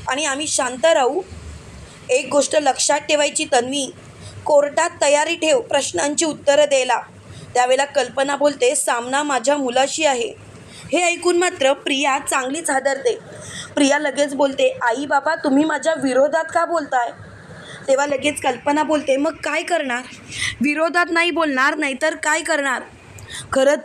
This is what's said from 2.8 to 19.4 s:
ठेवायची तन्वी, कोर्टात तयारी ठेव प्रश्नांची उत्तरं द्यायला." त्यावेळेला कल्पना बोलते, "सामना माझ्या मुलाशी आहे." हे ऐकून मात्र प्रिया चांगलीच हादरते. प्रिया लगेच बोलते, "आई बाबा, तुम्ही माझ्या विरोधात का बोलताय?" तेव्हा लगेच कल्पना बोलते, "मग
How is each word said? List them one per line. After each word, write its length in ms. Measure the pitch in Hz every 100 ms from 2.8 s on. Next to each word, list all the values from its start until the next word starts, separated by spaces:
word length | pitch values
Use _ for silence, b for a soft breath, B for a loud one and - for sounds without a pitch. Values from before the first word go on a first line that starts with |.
| - 294
ठेवायची 460 | 294 302 294 302 311
तन्वी, 400 | 254 247 277 269 - - - B B -
कोर्टात 440 | 294 285 294 339 339
तयारी 340 | 294 294 311 330
ठेव 240 | 311 262
प्रश्नांची 680 | - 285 269 349 294 294 320
उत्तरं 400 | 277 - 285 294
द्यायला." 300 | 269 254 233 - - - B B
त्यावेळेला 320 | 240 247 262 285
कल्पना 500 | 285 247 240 277 277
बोलते, 400 | 294 277 247 294
"सामना 480 | - 240 247 269
माझ्या 340 | 294 262 226 294
मुलाशी 480 | 262 247 269 - 302
आहे." 280 | 254 233 - - - B B B
हे 100 | 302
ऐकून 340 | 349 339 349 349
मात्र 360 | 359 359 269
प्रिया 440 | 262 - 269 285 277 277
चांगलीच 400 | 302 254 294 320
हादरते. 480 | 269 277 269 247 - - - B B B -
प्रिया 240 | 269 285
लगेच 340 | 294 254 285
बोलते, 440 | 277 277 269 262 -
"आई 240 | 240 247 285
बाबा, 300 | 285 302 320
तुम्ही 300 | 294 269 311
माझ्या 280 | 294 311 320
विरोधात 480 | 262 254 294 320 320
का 120 | 339 330
बोलताय?" 460 | 330 285 254 233 - - - - B B B -
तेव्हा 180 | 269 285
लगेच 360 | 269 285 285
कल्पना 420 | 285 247 285 294
बोलते, 340 | 294 302 269 269
"मग 180 | 311 311